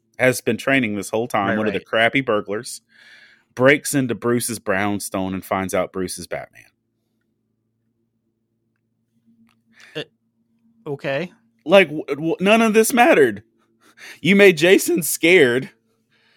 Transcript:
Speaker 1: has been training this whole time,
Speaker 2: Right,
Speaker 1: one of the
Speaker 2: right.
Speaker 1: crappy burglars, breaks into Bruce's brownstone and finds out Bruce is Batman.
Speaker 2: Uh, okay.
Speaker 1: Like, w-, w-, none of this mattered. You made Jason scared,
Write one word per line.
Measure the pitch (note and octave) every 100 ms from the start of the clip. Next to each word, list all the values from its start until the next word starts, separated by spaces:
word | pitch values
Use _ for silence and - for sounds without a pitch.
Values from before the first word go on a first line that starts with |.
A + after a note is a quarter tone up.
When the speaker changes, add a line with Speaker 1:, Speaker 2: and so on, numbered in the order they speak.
| _ -
Speaker 1:
has | B2+ B2
been | - A2
training | - C3+ A2+ G#2
this | F#2+
whole | A2 A#2+
time, | A2 G2
Speaker 2:
Right, | G2+
Speaker 1:
one | G#2+
of |
the | G2
Speaker 2:
right. | -
Speaker 1:
crappy | A2+ A2+ C3
burglars, | C3 G#2 G2 G#2 B2 - _ _ _ - _ _ _
breaks | - C3 D3+ -
into | D3 C3
Bruce's | G#2+ A#2+ A#2+ A#2 A2
brownstone | - F#2+ G#2 G#2 - G2 F#2+
and | F#2+
finds | - G2 F#2
out | F#2+ F2
Bruce | F#2+ F2+ -
is | E2
Batman. | D2+ - _ _ _ _ _ _ _ _ _ _ _ _ _ _ _ _ _ _ _ _ _ _ _ _ _ _ _ _ _ _ _ _ _ -
Speaker 2:
Uh, | D#3 - _ _ _ _ _ _ _ -
okay. | C#3 D3+ C#3 F3+ _ _ _
Speaker 1:
Like, | - G3 E3+
w-, | D3+ -
w-, | C#3 E3 -
none | F#3+ A3+
of | A3+
this | G#3+ A3
mattered. | A#3 B3 F#3 B2+ G2 - _ _ _ _ _ - -
You | E3 G3
made | G3+ D#3+
Jason | E3+ F#3+ - F4
scared, | D#3 - D#3+ F3+ C3 B2 C3 _ _ _ _ _ _